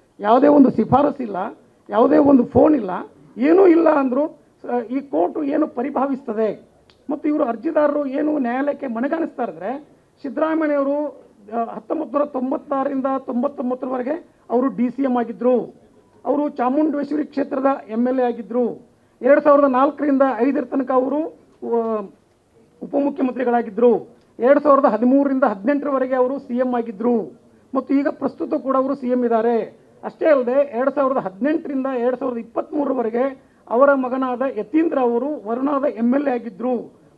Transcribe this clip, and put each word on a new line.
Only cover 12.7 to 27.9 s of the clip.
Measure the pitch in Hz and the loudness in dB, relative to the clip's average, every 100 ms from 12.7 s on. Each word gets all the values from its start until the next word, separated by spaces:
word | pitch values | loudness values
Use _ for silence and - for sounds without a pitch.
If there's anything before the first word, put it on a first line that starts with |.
| 269 269 269 269 269 | -4 -2 -2 -2 -4
ತೊಂಬತ್ತೊಂಬತ್ತರವರೆಗೆ | 269 240 285 285 247 254 254 254 247 311 - _ - | -4 -4 -4 -4 -6 -6 -6 -6 -6 -8 -10 _ -4
ಅವರು | 233 269 | 0 0
ಡಿ | 190 240 | 0 -4
ಸಿ | 254 | -2
ಎಂ | 269 247 | -2 0
ಆಗಿದ್ರು, | 233 226 240 247 - - _ _ _ _ - | -2 -2 2 2 0 -10 _ _ _ _ -4
ಅವರು | 285 294 | -2 -2
ಚಾಮುಂಡೇಶ್ವರಿ | - 247 285 311 285 - 302 285 | -2 -2 0 0 0 -4 -4 -4
ಕ್ಷೇತ್ರದ | 269 277 269 269 277 - | -4 -4 0 0 0 -4
ಎಮ್ | 220 247 | -2 0
ಎಲ್ | 262 | 0
ಎ | |
ಆಗಿದ್ರು, | 247 220 190 240 233 147 - _ _ - | 0 -2 -4 -2 -2 -4 -16 _ _ -2
ಎರಡು | 240 294 | 2 4
ಸಾವಿರದ | 294 285 277 | 6 6 6
ನಾಲ್ಕರಿಂದ | 254 277 285 285 269 269 220 | 4 0 0 0 2 2 2
ಐದರ | 269 277 | 0 0
ತನಕ | - 269 262 | -2 -4 0
ಅವರು, | 262 262 294 320 - _ - 233 233 | 0 0 -2 -4 -8 _ -12 -4 -2
ಆ, | 226 220 196 - _ _ _ _ _ - | -2 -4 -6 -16 _ _ _ _ _ -16
ಉಪಮುಖ್ಯಮಂತ್ರಿಗಳಾಗಿದ್ರು, | - 277 285 277 262 233 240 240 226 196 240 196 - - _ - | -6 -2 -2 -2 -4 -2 0 0 -2 2 4 2 -2 -20 _ -2
ಎರಡು | 233 285 | 2 4
ಸಾವಿರದ | 294 277 254 | 4 4 4
ಹದಿಮೂರರಿಂದ | 214 247 277 285 262 | 2 2 4 2 2
ಹದಿನೆಂಟರವರೆಗೆ | 262 196 214 285 285 269 254 262 | 0 0 -2 -2 0 -2 0 0
ಅವರು | 254 277 | 0 -2
ಸಿ | 277 240 | -6 -4
ಎಂ | 254 247 | -2 -2
ಆಗಿದ್ರು, | 226 190 247 233 165 - _ _ _ 269 | -4 -4 0 0 -2 -12 _ _ _ -6
ಮತ್ತು | 262 | 0